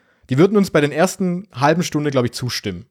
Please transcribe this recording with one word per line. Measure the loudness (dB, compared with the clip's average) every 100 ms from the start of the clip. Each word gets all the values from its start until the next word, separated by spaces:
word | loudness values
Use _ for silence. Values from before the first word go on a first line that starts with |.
| _ _ _
die | 2
würden | 4 4
uns | 2
bei | 2
den | 0
ersten | 0 -2 0 -4 -4 -8
halben | -2 2 2
Stunde, | 0 -2 -2
glaub | -2 -2
ich, |
zustimmen. | -4 -8 -6 -8 -10 -14